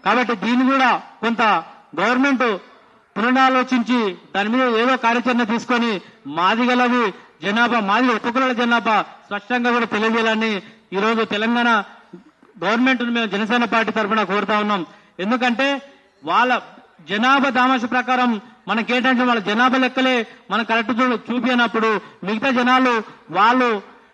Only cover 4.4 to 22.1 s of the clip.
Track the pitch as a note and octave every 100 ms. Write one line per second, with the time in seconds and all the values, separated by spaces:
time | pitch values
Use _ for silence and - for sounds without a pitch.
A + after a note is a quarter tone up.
4.4 | G3+ B3 B3+ A3 A#3+ B3+ A3+ A#3+ B3 A#3+
5.4 | A3+ A#3 - A#3+ A#3 G3 - - C#3 D3+
6.4 | F3+ A3+ B3 B3 B3 B3 A3 - - _
7.4 | F3 G#3+ A#3+ A#3+ G3 G#3+ B3+ A3 A#3+ A#3
8.4 | C4 A#3+ A#3+ A#3 A3+ G#3+ E3 - - G3+
9.4 | - B3 A#3+ A#3 A3+ G#3+ A3 A3+ A3+ A3
10.4 | A3+ G3+ - - _ F#3 G#3 A3+ A3 G#3
11.4 | A3+ A#3+ A#3+ A3 F#3+ - - F3+ - _
12.4 | _ G#3+ E3+ A#3 B3+ C4 A#3+ A#3 A3 G3+
13.4 | G#3+ A#3+ A3+ A3+ A3 A3+ G#3 A3 F#3+ G3+
14.4 | G3 G#3+ G#3 G3+ D#3+ - _ - F#3+ B3
15.4 | B3 A#3 C4+ C#4 - - _ _ D3 F#3
16.4 | B3 A#3 - - - _ D#3 G3 B3 C#4
17.4 | C#4 B3 B3+ C4 A3+ B3 B3 B3+ B3 G#3+
18.4 | - - - A3 G3 B3 B3+ B3 B3 A#3
19.4 | F#3 G#3 B3+ C4+ B3+ C4 C4 B3 A3 -
20.4 | _ G3+ A3+ A3+ A3+ A#3 B3+ A3+ - A#3+
21.4 | A#3+ B3 A#3 A#3 A3 G#3 -